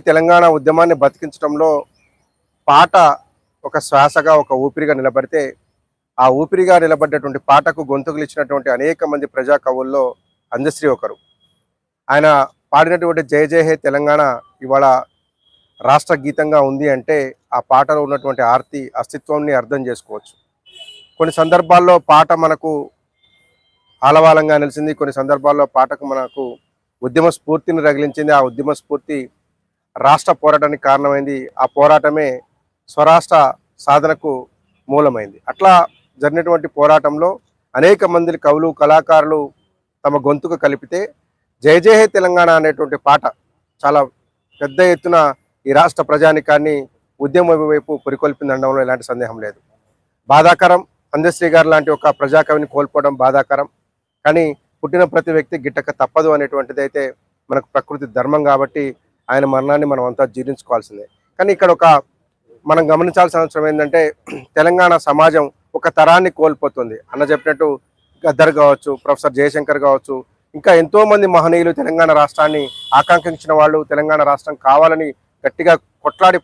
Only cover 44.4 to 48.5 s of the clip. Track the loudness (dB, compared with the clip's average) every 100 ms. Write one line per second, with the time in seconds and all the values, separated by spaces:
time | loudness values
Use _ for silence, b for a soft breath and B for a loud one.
44.4 | _ -12 -8 0 0 0 0 2 2 -2
45.4 | _ _ -2 2 2 0 -2 2 2 2
46.4 | 0 0 0 -6 -8 _ _ -10 -2 0
47.4 | 2 0 0 -2 -4 -10 -8 -6 -6 -6
48.4 | -6